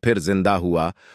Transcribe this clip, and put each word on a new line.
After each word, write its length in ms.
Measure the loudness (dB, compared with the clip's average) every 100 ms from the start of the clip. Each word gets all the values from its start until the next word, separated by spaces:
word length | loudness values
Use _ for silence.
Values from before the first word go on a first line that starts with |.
फिर 160 | 0 0
जिंदा 360 | 0 0 0 0
हुआ 380 | 0 0 -2 -6 -18